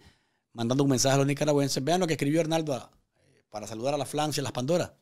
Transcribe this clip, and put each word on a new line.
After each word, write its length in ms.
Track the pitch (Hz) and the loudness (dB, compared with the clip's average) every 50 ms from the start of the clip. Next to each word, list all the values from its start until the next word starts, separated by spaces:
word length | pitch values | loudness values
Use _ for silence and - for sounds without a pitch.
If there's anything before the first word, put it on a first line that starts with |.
| - - _ _ _ _ _ _ _ _ _ | -10 -20 _ _ _ _ _ _ _ _ _
mandando 300 | 117 117 117 127 139 143 | -4 -2 0 2 4 4
un 60 | 139 | 4
mensaje 240 | 135 120 113 135 135 | 4 4 4 4 4
a 20 | 139 | 4
los 80 | 139 139 | 4 2
nicaragüenses. 560 | 143 139 151 151 147 143 143 135 - 151 131 | 0 0 2 2 4 2 2 2 -2 -2 0
Vean 160 | 143 165 185 | 0 0 2
lo 80 | 185 160 | 2 0
que 60 | 160 | 0
escribió 280 | 131 143 139 151 160 | -2 -2 0 0 0
Hernaldo 320 | 165 156 160 165 160 151 135 | 0 0 0 -2 -2 -2 -4
a, 160 | 113 - - _ _ _ _ _ _ _ _ _ _ _ _ | -6 -8 -12 _ _ _ _ _ _ _ _ _ _ _ _
para 180 | - 107 104 101 | -12 -12 -10 -10
saludar 260 | 113 110 117 135 147 | -10 -6 -4 -2 -2
a 40 | 147 | -2
la 80 | 135 | -4
Francia 360 | - - 147 151 151 135 147 | -4 -2 -2 -2 0 -2 -4
y 20 | 139 | -4
a 20 | |
las 60 | 123 | -4
Pandora. 440 | - 127 123 135 170 180 135 - - _ | -6 -4 -2 0 0 0 0 -4 -8 _